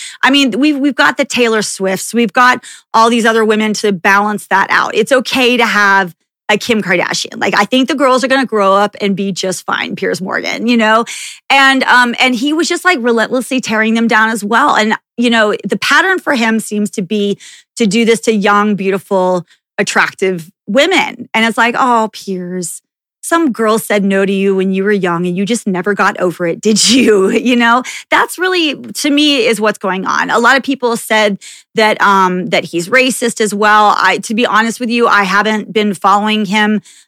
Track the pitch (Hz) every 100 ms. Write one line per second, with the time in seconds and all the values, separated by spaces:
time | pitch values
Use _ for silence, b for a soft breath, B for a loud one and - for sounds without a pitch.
0 | B B - 285 269 202 302 277 285 254
1 | 294 254 277 240 233 220 196 - 190 -
2 | - 226 233 254 247 247 B B _ 226
3 | 233 240 226 226 220 214 214 208 214 180
4 | 208 196 208 208 - 190 - 175 - -
5 | 226 262 - 269 247 247 226 208 202 196
6 | 185 - _ _ - 208 - 220 185 180
7 | - - - 226 202 190 208 254 262 262
8 | 269 254 247 269 254 214 196 196 208 -
9 | 202 190 196 175 190 175 - - - 190
10 | 185 165 180 - - 190 226 233 220 220
11 | 226 B B B - 269 269 269 - 247
12 | 240 - 262 240 285 311 320 339 370 320
13 | 240 233 220 254 - 262 - 220 220 226
14 | 233 226 220 226 202 233 294 - 214 -
15 | _ - 240 233 214 - 196 220 - 285
16 | 370 370 - 269 226 220 - 208 208 -
17 | 175 208 202 190 B B B - 220 220
18 | 226 226 - 220 202 208 208 196 196 190
19 | - 190 185 180 - b _ - 202 202
20 | 165 - 190 180 156 _ - 233 339 339
21 | - - - 220 226 233 233 240 254 233
22 | 220 - - 185 175 185 170 - _ _
23 | _ _ - 330 320 214 220 220 - 208
24 | 196 196 196 196 196 190 190 190 196 202
25 | 175 170 180 175 196 233 208 180 208 202
26 | 196 - 180 160 170 - 208 208 202 254
27 | 226 202 190 240 226 240 233 247 254 B
28 | - 311 466 - 370 370 311 262 240 -
29 | 294 285 302 277 214 208 214 202 196 190
30 | 180 - - 190 240 269 - 262 240 233
31 | - 220 208 196 B B _ 220 214 -
32 | 202 196 185 180 175 180 175 170 175 254
33 | 254 - 233 - 214 202 208 214 208 -
34 | 185 185 - 220 240 208 226 - 240 240
35 | 226 196 190 202 208 214 190 214 208 180
36 | 190 202 214 214 190 214 208 214 b b